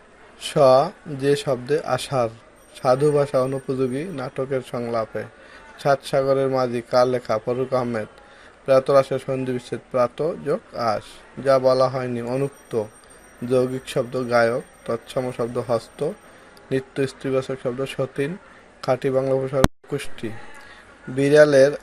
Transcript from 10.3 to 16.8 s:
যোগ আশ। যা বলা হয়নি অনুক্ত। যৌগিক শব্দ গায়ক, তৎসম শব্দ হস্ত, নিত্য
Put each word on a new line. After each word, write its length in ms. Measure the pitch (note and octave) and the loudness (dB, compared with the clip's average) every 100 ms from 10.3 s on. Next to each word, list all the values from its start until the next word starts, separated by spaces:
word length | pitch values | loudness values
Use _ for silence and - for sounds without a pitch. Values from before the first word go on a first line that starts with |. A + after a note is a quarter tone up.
| D#3+ | -4
যোগ 320 | D3 F#3 - - | -4 -4 -6 -4
আশ। 280 | A#2 G#2 - - - - | -2 -2 -6 -20 -18 -4
যা 140 | C3+ C3+ | 2 4
বলা 300 | B2+ C3 C3 | 4 4 2
হয়নি 340 | C3 B2+ A#2+ | 0 -4 -4
অনুক্ত। 640 | A#2+ C3 C#3 - - A#2 G#2+ - - - - - B2 | -4 -4 -4 -8 -6 -6 -6 -12 -20 -20 -20 -12 0
যৌগিক 340 | B2+ B2+ C3 - | 0 0 -4 -4
শব্দ 440 | C#3+ A#2+ B2+ A#2+ | -4 -4 -6 0
গায়ক, 320 | A#2+ A#2 B2+ - - | 2 2 0 -8 -12
তৎসম 480 | - A#2 - C3 B2+ A#2+ | -8 -8 -6 -6 -6 -6
শব্দ 220 | A#2 B2 | -6 -4
হস্ত, 520 | A2+ A2+ - - D3+ G#3 - - - - - | -2 -2 -4 -8 -8 -8 -18 -20 -20 -20 -4
নিত্য 360 | C3+ | -4